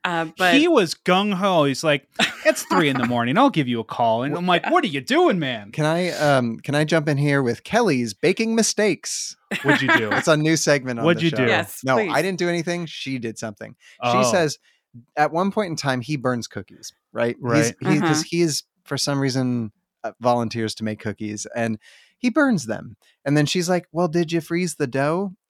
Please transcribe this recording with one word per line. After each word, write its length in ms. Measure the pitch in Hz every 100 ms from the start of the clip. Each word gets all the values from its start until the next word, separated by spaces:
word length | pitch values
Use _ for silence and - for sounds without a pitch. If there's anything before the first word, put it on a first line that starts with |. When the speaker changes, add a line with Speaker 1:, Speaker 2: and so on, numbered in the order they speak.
Speaker 1:
Uh, 240 | 185 170 160 -
but 160 | 185
Speaker 2:
He 120 | 269 339
was 260 | 302 175
gung-ho. 680 | - - 185 208 185 202 175
He's 200 | 143 131
like, 240 | 160 143 _ - 220 - 311
"It's 160 | -
three 240 | - - 143
in 80 | 131
the 80 | 120
morning. 300 | 120 120 151
I'll 140 | 277
give 180 | 160 127
you 120 | 117
a 40 |
call." 380 | 110 - 117 113
And 120 | 135
I'm 120 | 175 180
like, 160 | 175
Speaker 1:
Yeah. 80 | -
Speaker 2:
"What 120 | 349
are 40 | 254
you 140 | 139
doing, 360 | 120 302 359 190
man?" 340 | 139 117 101
Speaker 3:
Can 120 | 151
I, 240 | 151 165 180
um, 480 | - 147 135 120 113
can 160 | -
I 100 | 147
jump 220 | 156 165 156
in 120 | 139
here 240 | 147 139
with 220 | 127 117
Kelly's 500 | - 220 226 131 117
baking 400 | 104 160 196 226
mistakes? 840 | 226 208 - 208 160 - - - - _ 202
Speaker 2:
What'd 200 | - 285
you 60 | 135 320
do? 140 | 220
Speaker 3:
<laughs> 20 |
It's 160 | 277 -
a 80 | 151
new 180 | 156 160
segment 440 | - 143 127 117
on 40 |
Speaker 2:
What'd 160 | 156 170
Speaker 3:
the 40 |
Speaker 2:
you 60 | 165
Speaker 3:
show. 60 | 131
Speaker 2:
do? 100 | 123
Speaker 1:
Yes, 340 | 92 - -
Speaker 3:
No, 120 | 131 131
Speaker 1:
please. 160 | 202
Speaker 3:
I 80 | 135
didn't 160 | 180 180
do 100 | 175
anything. 380 | 170 165 175 165
She 320 | - 135 135
did 200 | 117 107
something. 360 | 113 104 110 113 - -
She 40 | 123 123
Speaker 2:
Oh. 120 | 123
Speaker 3:
says, 260 | 180 156 - _ _ _ 120 _ -
at 160 | 151
one 180 | 160 196
point 180 | 202 196
in 60 | 151
time, 240 | 143 127
he 160 | 117 147
burns 300 | 127 123 110
cookies, 440 | 104 95 90 - _ _
right? 240 | 113 120 117
Speaker 2:
Right. 340 | 123 117 117 -
Speaker 3:
He's, 140 | -
he, 60 | 151
'cause 100 | 160 156
Speaker 1:
Uh-huh. 20 | 160
Speaker 3:
he 140 | 170
is, 200 | 170 135 _ _
for 120 | - 139
some 200 | - 139
reason, 520 | 135 127 127 123 110 _ _ _
uh, 100 | 113 -
volunteers 540 | 123 120 117 117 110
to 100 | -
make 160 | 110 107
cookies, 460 | 110 98 107 104 - -
and 220 | 117 110 - - _ _
he 100 | 247
burns 380 | 269 277 202 113
them. 300 | 104 - 104 _ _
And 140 | 139 147
then 80 | 147
she's 240 | 185 170
like, 160 | 180 -
"Well, 160 | 156 175
did 240 | 170 160
you 100 | 165
freeze 320 | 156 170 180
the 120 | - 139
dough?" 460 | 135 143 175 202 185